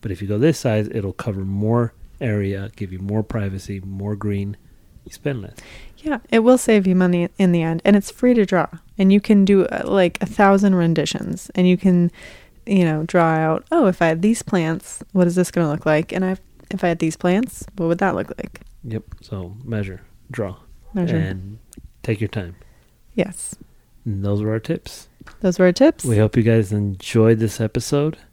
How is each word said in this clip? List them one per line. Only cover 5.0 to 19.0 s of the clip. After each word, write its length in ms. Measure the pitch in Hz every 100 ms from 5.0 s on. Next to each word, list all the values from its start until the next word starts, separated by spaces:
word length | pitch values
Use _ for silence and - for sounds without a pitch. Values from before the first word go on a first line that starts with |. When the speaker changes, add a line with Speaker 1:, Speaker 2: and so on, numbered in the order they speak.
Speaker 1:
You 80 | -
spend 300 | - - 131
less. 140 | 98 - - - - -
Speaker 2:
Yeah, 220 | 311 262 -
it 100 | 226
will 180 | 226 254
save 280 | - 214 190
you 80 |
money 340 | 185 185 175 170 _
in 120 | 190
the 120 | 175
end, 200 | 165 165
and 120 | - 202
it's 140 | -
free 240 | - 254
to 120 | 240 196
draw. 220 | 185 156 170 - -
And 140 | 190
you 80 | 202
can 240 | - 208
do, 200 | 196 196 180
uh, 160 | - -
like, 340 | 196 180 -
a 40 | 175
thousand 480 | - 202 196 202 185
renditions, 760 | 170 165 - - - 180 - -
and 100 | 180
you 80 | 180
can, 360 | 190 180 175 - - - - _ -
you 180 | 196
know, 180 | 175 156
draw 300 | 160 180 165
out, 300 | 160 160 160 -
"Oh, 140 | 330 233
if 140 | 180
I 40 | 165
had 140 | 160
these 200 | 202 233
plants, 600 | - 185 160 165 - - -
what 140 | 190 175
is 80 |
this 160 | 175 180
gonna 180 | - 160
look 160 | 151 -
like? 260 | 151 170
And 120 | -
I, 120 | 185 190 _ _ -
if 140 | 196
I 40 | 180
had 100 | 170
these 160 | 160 160
plants, 480 | 180 185 254 - - -
what 100 | 165
would 120 | 170
that 160 | 196
look 140 | - - -
like?" 220 | - - - -
Speaker 1:
Yep. 180 | - 110